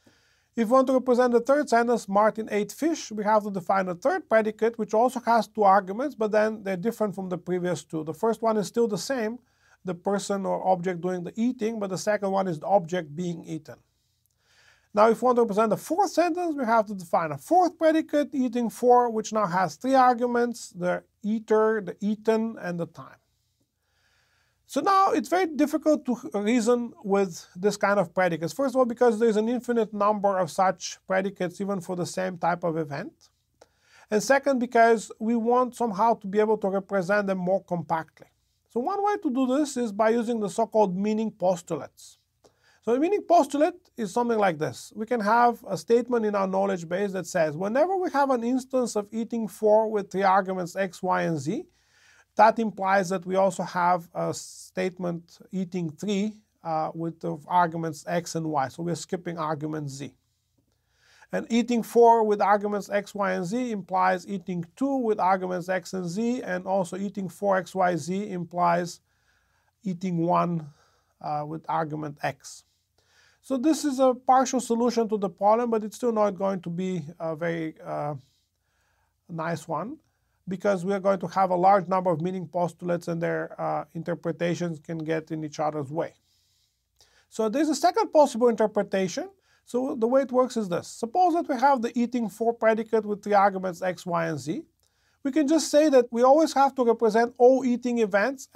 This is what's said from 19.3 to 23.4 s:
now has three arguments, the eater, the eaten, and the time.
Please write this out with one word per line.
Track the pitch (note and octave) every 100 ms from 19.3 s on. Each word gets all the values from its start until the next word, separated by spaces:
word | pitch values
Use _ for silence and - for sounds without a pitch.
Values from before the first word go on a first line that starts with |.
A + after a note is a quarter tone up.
now | G#3+ G3+
has | F3+ F3+ -
three | B3+
arguments, | C4+ B3+ A#3 B3 A#3+ A#3+ A#3 -
the | F3 F3+ F3 _ _
eater, | G#3 A3+ A3 G#3+ A3 A3
the | F3 -
eaten, | G3+ G#3+ A3 A3 A3+ G#3+
and | F3+ F3
the | E3+
time. | - C3 C3+ _ _